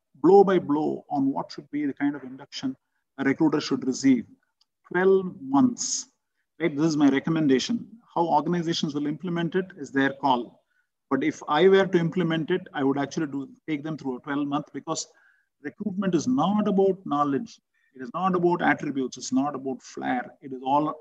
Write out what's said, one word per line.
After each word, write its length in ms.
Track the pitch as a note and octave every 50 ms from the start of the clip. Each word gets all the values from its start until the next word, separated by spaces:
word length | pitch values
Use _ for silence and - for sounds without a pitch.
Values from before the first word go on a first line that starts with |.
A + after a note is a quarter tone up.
| _ _ _ C3+ C#3+
blow 180 | E3 F#3+ G3+ G3
by 160 | F#3+ F#3+ F3
blow 460 | D3 C3+ C#3+ D3+ D3+ C#3+ C3+ C3+ - -
on 220 | D3 C#3 C3+ C3+ C#3
what 200 | E3+ E3+ - -
should 180 | - D3 -
be 160 | - D3 D3
the 60 | C#3 C3
kind 240 | - C#3+ C#3+ D3
of 80 | C#3 C3
induction 500 | B2+ C3 C3+ D3 - - - - C3 C3 - _ _ _ _ _ _ _ -
a 60 | C3+
recruiter 360 | C3+ C3 - D#3+ D3+ D3+ D3
should 260 | - - - - -
receive. 380 | C3 B2 - B2+ C3+ C3 A#2 G2 - - _ _ _ _ _ _ _ _ _ _ _
Twelve 460 | - F3+ F#3 F#3+ F#3+ F#3+ F#3 F3+ - -
months, 680 | C4+ C4 C4+ C#3 B2+ A#2+ - - - - - - - - _ _ _ _ _ _ _ _ _ _
right? 160 | D#3 E3+ D3
This 120 | C#3 D#3+
is 100 | E3 D3+
my 140 | D3 D3 C#3
recommendation. 760 | C3 C#3 C#3 E3+ D#3+ D#3+ D#3 C#3 C3 B2 - - A#2 A#2 - - - - _ _ _
How 140 | D#3+ E3+
organizations 680 | E3 D3 D3 C#3+ E3 F3 F3 D#3+ E3 E3 - - D#3 C#3
will 120 | D3 D3
implement 480 | D3 D#3 - - F3+ E3+ E3+ E3+ E3 -
it 120 | F#3 F#3 - -
is 160 | - C#3 A#2+ B2+
their 220 | C#3 C3+ C3+ C3+
call. 480 | - - C#3 B2+ A#2+ A2+ G2 - _ _ _ _ _ _ _ _ _ _ _
But 120 | C3+ C3 C#3+
if 180 | D#3 - - - -
I 200 | D3+ D3+ F3 G3
were 180 | F#3+ F#3+ G3
to 120 | F#3 F#3+ F3
implement 520 | E3+ E3 - F#3 E3+ D#3+ E3 E3 D3+ -
it, 120 | F3+ F#3 F3+ - -
I 100 | D3+ C3+
would 140 | C3+ C#3 E3
actually 300 | F#3 F#3 - F3 D#3+ D3
do, 200 | C3+ C#3 C3+ B2+ - _ _ -
take 140 | D#3 C#3+ C#3
them 120 | D#3 D#3+
through 200 | C#3 - C3+ B2
a 40 | A#2+
twelve 260 | - D3+ C#3 C#3+ D3 C#3+
month, 180 | C#3+ D3+ - - -
because 320 | C#3 - D#3+ D#3+ - - - _ _ _ _ _ _ _ _ _ _ C#3
recruitment 520 | D3 - _ G3+ G#3 F3+ F#3+ G3+ F#3+ F3
is 120 | D#3 B2+
not 400 | B2 B2+ C3+ F#3+ F#3+ G#3 G#3 G3
about 320 | G#3 F#3+ G3 G3 G3 F#3 F#3+ -
knowledge. 540 | D3+ C#3+ D3 D3 C#3+ C#3 B2+ A#2 A2 - - _ _ _ _ _ _ _
It 80 | C3 C3
is 80 | A#2+ -
not 220 | E3 F#3 F#3+ F#3
about 260 | F3+ E3+ F3 F3 E3+
attributes. 560 | E3+ D3 D3 D3 D#3 D3 C#3 C#3 C3 A#2+ -
It's 160 | B2+ - - B2+
not 220 | C3 C#3 D3 C#3+
about 280 | C3 C3+ C3+ C3 A#2+ -
flair. 420 | - - - C3+ C3+ - B2+ A#2+ - - _ -
It 100 | C#3 C3
is 100 | B2+ C3
all 260 | - D3 D3 D3+ D3+ D3 -